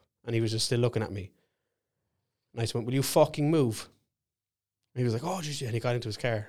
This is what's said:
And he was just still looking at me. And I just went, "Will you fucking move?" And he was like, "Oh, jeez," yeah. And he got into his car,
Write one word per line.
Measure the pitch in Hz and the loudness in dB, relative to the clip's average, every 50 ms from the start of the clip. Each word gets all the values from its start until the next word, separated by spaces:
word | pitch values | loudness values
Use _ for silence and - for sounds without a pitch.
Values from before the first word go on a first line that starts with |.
| _ _ _ _ - | _ _ _ _ -8
And | 120 117 | -4 -2
he | 113 | 0
was | 113 113 113 | 0 0 0
just | 110 - | -2 -2
still | - 127 120 | 0 0 2
looking | 120 120 - 113 107 | 2 2 0 0 -4
at | - 95 | -4 -4
me. | 98 92 95 _ _ _ _ _ _ _ _ _ _ _ _ _ _ _ _ _ _ _ _ _ _ _ _ - | -8 -10 -10 _ _ _ _ _ _ _ _ _ _ _ _ _ _ _ _ _ _ _ _ _ _ _ _ -6
And | 117 | -4
I | 113 | -4
just | 110 - | -2 -2
went, | 123 110 | -4 -2
"Will | 117 127 | 0 0
you | 139 135 | 0 0
fucking | - - 170 151 147 - - 147 147 | 4 6 6 6 6 4 2 2 2
move?" | 160 160 139 117 107 - - - _ _ _ _ _ _ _ _ _ _ _ _ _ _ _ _ _ _ _ _ - | 4 4 4 2 0 -2 -8 -14 _ _ _ _ _ _ _ _ _ _ _ _ _ _ _ _ _ _ _ _ -4
And | 127 | -2
he | 123 | 0
was | 123 110 | 0 0
like, | 113 123 | -2 -2
"Oh, | 170 185 190 165 | -4 -4 -4 -4
jeez," | 151 143 139 | -6 -6 -6
yeah. | 139 117 | -4 -4
And | 113 | -4
he | 117 | -2
got | - 123 123 | 0 0 -2
into | 123 110 113 | -2 -2 -6
his | 104 | -6
car, | - - 123 117 107 104 | -4 -2 -2 0 -2 -4